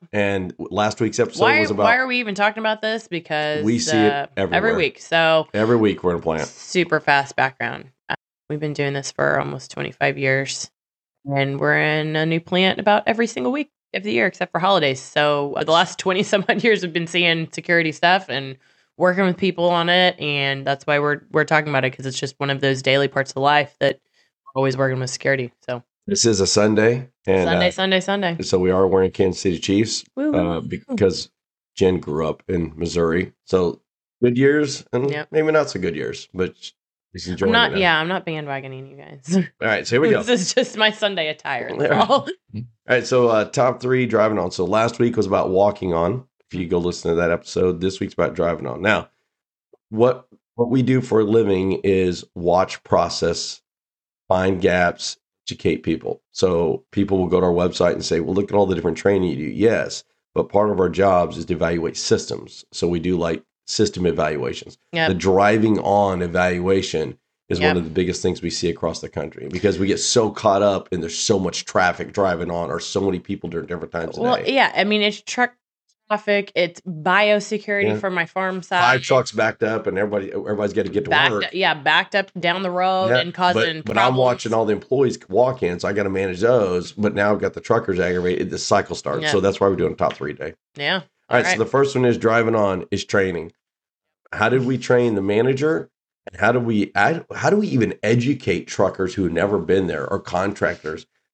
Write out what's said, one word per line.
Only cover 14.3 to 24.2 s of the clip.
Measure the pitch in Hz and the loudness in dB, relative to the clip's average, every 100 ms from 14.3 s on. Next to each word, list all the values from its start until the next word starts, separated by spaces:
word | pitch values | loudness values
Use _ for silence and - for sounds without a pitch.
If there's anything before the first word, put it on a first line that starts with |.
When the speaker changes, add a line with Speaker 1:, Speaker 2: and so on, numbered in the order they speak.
| - 180 | -2 -6
Speaker 2:
for | 170 | -2
holidays. | 190 190 143 131 | 2 4 2 -2
So, | - 151 147 147 143 | -4 0 2 2 -2
uh, | - | -4
the | 151 | 2
last | 170 180 - | 2 2 -2
twenty | 190 185 | -2 -2
some | 208 202 208 | 0 0 0
odd | 208 | 0
years, | 233 196 | 2 2
we've | 175 | -2
been | 170 165 | -8 -4
seeing | 175 175 165 160 | 0 0 0 -4
security | - - 170 160 | -8 0 0 0
stuff | 143 175 190 185 | 0 2 2 0
and | 131 135 131 _ _ _ - | -8 -8 -14 _ _ _ 0
working | 180 180 | 0 2
with | 185 175 | 0 2
people | 190 170 175 | -2 0 0
on | 170 170 | 2 2
it, | 180 180 - | 4 2 0
and | 151 143 139 135 139 | -4 -2 -2 -2 -2
that's | 139 - | -4 0
why | 147 | 0
we're, | 147 143 - | 0 -2 -2
we're | 151 | -2
talking | 151 156 151 | 2 0 2
about | 135 | -2
it, | 131 127 | -2 -4
'cause | |
it's | 135 131 | -8 -6
just | 135 - | -8 -6
one | 139 | -4
of | 135 | 0
those | 135 131 | 0 0
daily | 131 139 139 | 2 2 2
parts | 139 131 | -2 -4
of | 135 | 0
life | 139 147 143 - | 2 2 0 -2
that | 139 - _ _ | -2 -2 _ _